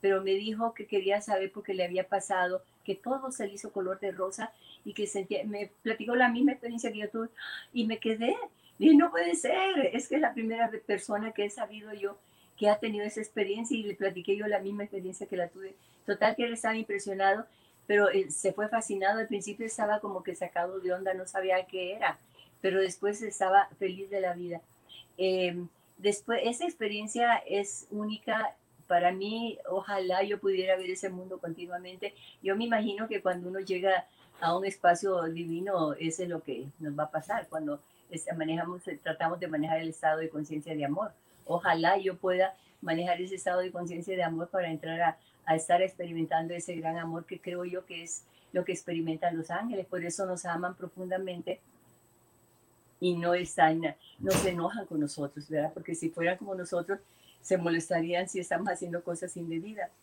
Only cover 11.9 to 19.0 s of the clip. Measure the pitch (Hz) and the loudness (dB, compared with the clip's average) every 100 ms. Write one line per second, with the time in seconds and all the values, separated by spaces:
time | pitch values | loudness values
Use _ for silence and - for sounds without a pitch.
11.9 | 208 196 202 _ _ _ _ 208 208 220 | -6 -6 -6 _ _ _ _ 4 4 2
12.9 | 208 208 220 220 - 196 208 226 233 208 | -2 -4 -4 -6 -2 0 0 0 -2 -2
13.9 | 190 196 180 175 202 208 202 196 202 202 | -2 -2 -2 -2 0 2 0 -2 -6 -6
14.9 | 196 185 185 196 185 175 185 190 - _ | -6 -8 -8 -6 -4 -4 -6 -14 -16 _
15.9 | _ - 196 214 220 240 233 226 220 226 | _ -4 2 2 2 -2 -2 -2 -2 -2
16.9 | 202 202 190 196 202 233 _ _ _ _ | -4 -4 2 4 4 0 _ _ _ _
17.9 | 208 202 190 190 - 196 185 214 226 220 | 6 6 4 0 0 -2 0 0 0 -2
18.9 | 196 | 0